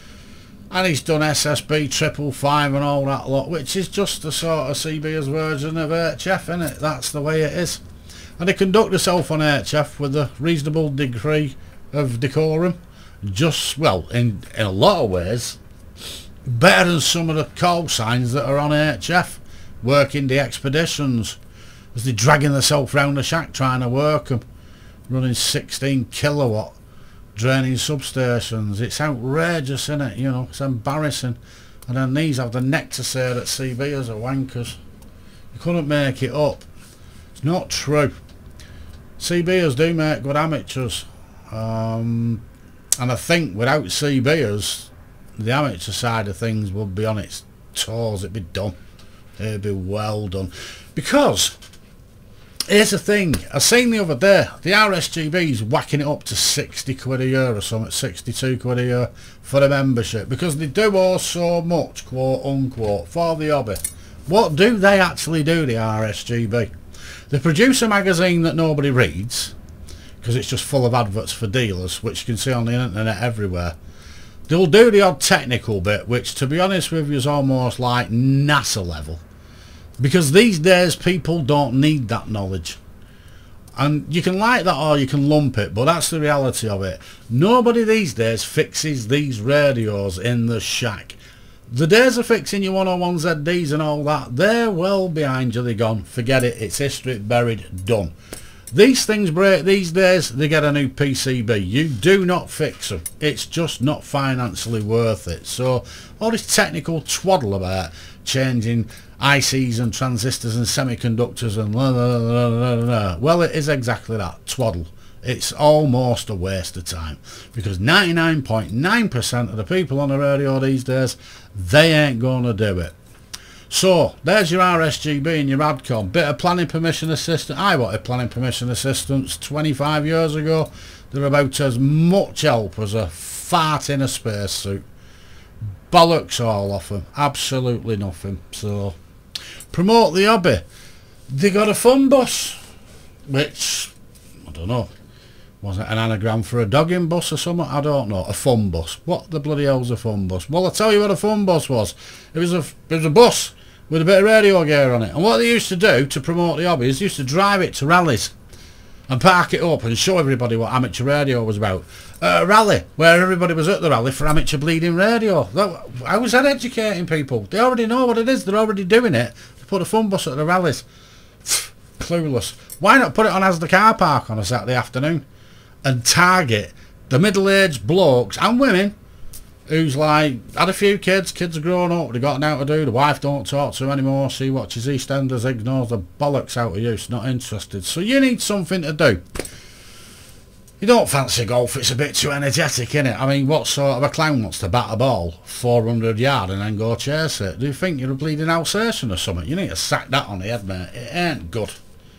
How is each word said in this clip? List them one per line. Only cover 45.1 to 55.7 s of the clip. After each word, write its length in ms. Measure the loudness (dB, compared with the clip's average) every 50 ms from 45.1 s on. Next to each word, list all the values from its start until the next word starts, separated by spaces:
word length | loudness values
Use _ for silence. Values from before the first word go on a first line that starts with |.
| -20 -20 -20 -16 -10 -6
the 140 | -4 -2 0
amateur 400 | 0 0 -2 -4 -6 -8 -8 -8
side 360 | -4 -4 -2 -2 -2 -4 -6
of 80 | -6
things 360 | -6 -4 -4 -2 -2 -4 -4 -6
would 220 | -6 -6 -6 -4
be 100 | -4 -2
on 140 | -2 -2 -4
its 260 | -6 -10 -12 -16 -18 -18 -20 -20 -20 -14 -10
toes. 480 | -8 -8 -6 -4 -4 -4 -4 -4 -4 -6
It'd 100 | -8 -8
be 80 | -10
done. 340 | -10 -8 -6 -6 -6 -6 -6 -10 -14 -20 -20 -20 -20 -20 -20 -20 -20 -20 -14 -10
It'd 240 | -8 -6 -6 -6 -4
be 100 | -4 -4
well 560 | -4 -4 -6 -4 -4 -4 -4 -4 -4 -6 -6
done. 240 | -6 -6 -6 -8 -10 -12 -16 -16 -18 -18 -18 -14 -10
Because, 640 | -8 -4 0 2 4 4 4 2 0 -2 -2 -4 -8 -20 -20 -20 -20 -20 -20 -20 -20 -20 -20 -20 -20 -20 -20 -20 -20 -20 -16 -12 -10 -2 2
here's 220 | 4 4 4 4
the 80 | 2 -2
thing. 360 | 0 0 0 2 2 0 -2 -2 -4 -4 -2
I 60 | 0
seen 320 | 2 4 4 4 4 4
the 80 | 2 0
other 160 | 0 -2 0
day, 320 | 2 6 6 6 6 4 0 -4 -6 -2
the 120 | 2 4
R 180 | 4 4 4 2
S 160 | 0 -2 -4
G 200 | -4 -4 -4 -2
B's 340 | -2 0 0 0 -2 -2 -2
whacking 380 | 0